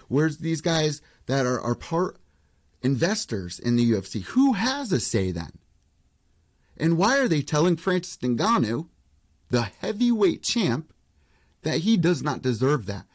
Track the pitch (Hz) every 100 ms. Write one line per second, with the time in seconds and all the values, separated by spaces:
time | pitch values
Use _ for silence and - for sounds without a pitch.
0 | - 131 160 151 165 156 175 165 156 143
1 | - _ - 139 127 127 120 120 - 165
2 | 180 - _ _ _ _ _ _ 131 131
3 | 170 - - 107 87 - 120 120 120 104
4 | 92 107 90 247 277 196 240 285 247 139
5 | - 107 95 87 82 - _ _ _ _
6 | _ _ _ _ _ _ _ - 165 165
7 | 202 277 247 156 143 151 180 170 - 180
8 | - - 123 120 196 233 107 117 - _
9 | _ _ _ _ - 123 107 - - 208
10 | 240 226 196 - - 240 170 123 - _
11 | _ _ _ _ _ _ 156 147 185 220
12 | 160 156 143 110 127 113 131 147 98 104
13 | -